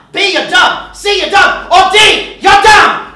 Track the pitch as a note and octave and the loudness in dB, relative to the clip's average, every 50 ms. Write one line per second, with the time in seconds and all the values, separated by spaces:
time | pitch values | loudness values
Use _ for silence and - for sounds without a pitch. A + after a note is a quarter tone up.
0 | - _ - - - - F#4+ C#4+ - - - F#4 E4+ - - - - - - - | -20 _ -8 -6 -4 -4 -4 -4 -4 -2 0 0 0 0 0 -4 -10 -14 -16 -10
1 | - G4+ G4+ F#4 - - - F#4+ F4 E4+ - - - - E4 F#4 F#4+ F#4+ F#4 G#4+ | -6 -4 -4 -4 -4 -2 0 2 2 2 0 -4 -4 0 2 2 2 2 2 2
2 | G#4+ G#4 - G#4 - - - - - F#4+ G4+ G4+ - A4 G#4+ G4+ - - - - | 2 2 0 -2 -4 -8 -12 -4 0 2 2 4 4 4 4 4 2 2 0 -4
3 | - - - | -10 -14 -4